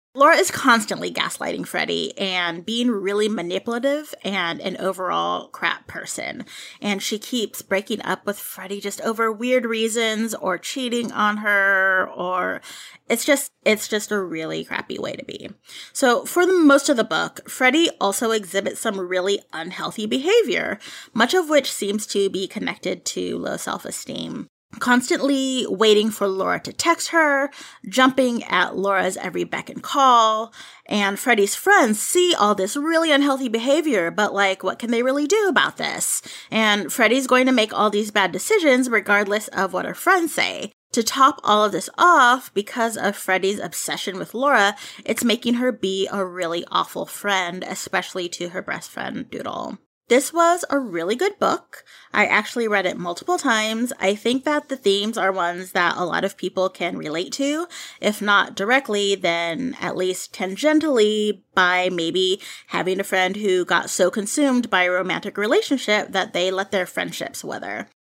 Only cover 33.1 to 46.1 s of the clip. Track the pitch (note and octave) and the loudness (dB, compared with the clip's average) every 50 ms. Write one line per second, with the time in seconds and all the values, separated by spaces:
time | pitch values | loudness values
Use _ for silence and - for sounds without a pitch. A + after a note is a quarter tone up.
33.1 | D4 C#4 C#4+ C#4+ C4+ B3+ C4+ A#3+ G#3+ A3+ A3+ C4+ C#4 E4 D4+ D#4 B3 F#3+ E3+ E3 | 4 4 4 4 2 0 -2 -2 -2 -2 2 2 2 2 4 2 2 2 0 0
34.1 | E3 F#3+ G#3+ - - G3 G3+ F#3+ F#3+ - - F#3 - - - A3+ A#3+ A#3 B3 C4 | 0 0 0 0 2 2 2 2 0 0 -4 -4 -4 -4 -4 -2 0 0 2 0
35.1 | C4+ C#4+ D4+ C#4 G4+ A4 G#4 F#4+ C4+ F#3+ C#3+ D3 - - D#3 C#3+ D#3 - - - | 0 0 2 2 2 4 4 4 4 2 2 0 -2 -4 -6 -6 -4 -4 -4 -4
36.1 | - - - - - - - - - A3 A3 G#3+ G#3 G#3 F#3 C#3 - - A#3 G#3 | -4 -6 -6 -10 -18 -18 -12 -4 -2 0 2 2 2 2 0 -4 0 2 4 4
37.1 | A#3+ C4+ C4 B3 B3+ B3+ B3+ C4 C4 A#3 G#3+ G#3+ - - G#3 G#3+ G3 G#3 A3 G#3 | 4 2 2 4 4 4 4 4 4 2 2 0 2 0 0 2 2 0 -2 0
38.1 | - G#3+ G3 F3+ D#3+ F#3+ - - A4 G#4 D#4+ D4 B3+ B3+ C4 B3+ A#3 G#3+ F#3+ - | 0 0 0 2 0 -4 -2 2 2 4 6 6 6 4 4 2 2 0 2 4
39.1 | G#3 G3+ G#3 G3 G#3 A3 G#3+ - - F#3+ G3 F#3 F#3+ F3+ F3 F3 F3 - - E4+ | 2 2 2 2 0 -2 -2 -4 -4 -2 -2 -2 -2 -4 -4 -6 -6 -2 4 4
40.1 | F#4+ F4+ E4+ D#4 - - - F#2 - - - G#3 _ _ _ - - A#3+ A3 - | 4 4 4 0 0 0 0 0 -2 -6 -10 -12 _ _ _ -4 -2 0 0 0
41.1 | - C4+ C4+ C4+ - - - - G#3 G#3+ G#3+ G3+ G3 D#3+ - - - - E4 F4+ | 2 4 4 4 4 2 2 2 4 4 4 2 0 -2 -6 -4 0 4 6 8
42.1 | F4 D4 C4 A#3+ B3 C4 - - - G3 G#3 - - B3+ A3+ A#3 G#3+ - - G3 | 8 8 8 6 6 2 0 -4 -4 -4 -4 -4 -2 -2 -2 -2 -2 -2 -2 -2
43.1 | G3+ - - - F#3+ F#3 F3+ F#3+ G#3 G3+ G3 F3+ - - - - D3 - - G#3 | -2 -2 -2 0 0 2 2 0 -2 -2 -6 -8 -8 -6 -6 -6 -6 -6 -6 -8
44.1 | F#3 F#3+ E3+ - - A3+ C4+ C#4+ C4+ A3 G3+ G3+ G#3 - - - - - - - | -8 -8 -10 -8 -4 -2 2 4 4 6 4 4 2 -2 -12 -18 -18 -12 -6 -4
45.1 | A3+ A3+ A#3+ A#3+ G#3+ A#3 - A#3 A#3+ A#3+ B3+ B3+ A3 - - F#3+ F#3+ F#3+ F#3+ - | -4 0 2 0 0 2 0 0 0 2 0 0 0 0 -2 -2 0 0 -2 -2